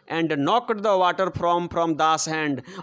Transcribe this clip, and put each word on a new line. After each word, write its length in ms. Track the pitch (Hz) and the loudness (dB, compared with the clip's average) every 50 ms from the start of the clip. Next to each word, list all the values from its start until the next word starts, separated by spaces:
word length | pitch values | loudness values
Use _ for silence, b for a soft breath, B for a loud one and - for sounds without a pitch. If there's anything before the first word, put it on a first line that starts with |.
| b b - | b b -4
And 180 | 165 165 151 | -2 -2 0
knocked 440 | 156 143 139 165 214 240 240 - 226 | 0 0 2 2 2 2 0 -2 -4
the 260 | 208 196 220 196 185 | -2 0 2 2 4
water 300 | 185 180 175 - 190 180 - | 4 2 2 0 -2 -2 -2
from, 300 | - 170 170 175 175 175 | -2 0 0 2 0 0
from 280 | 165 - 175 170 165 160 | -2 -2 0 0 0 2
दास 340 | 139 160 160 160 151 - 165 | 2 2 2 2 2 0 -2
हैंड, 320 | 156 156 156 147 139 123 B B B 190 | -2 -2 -2 -2 -2 -4 B B B -6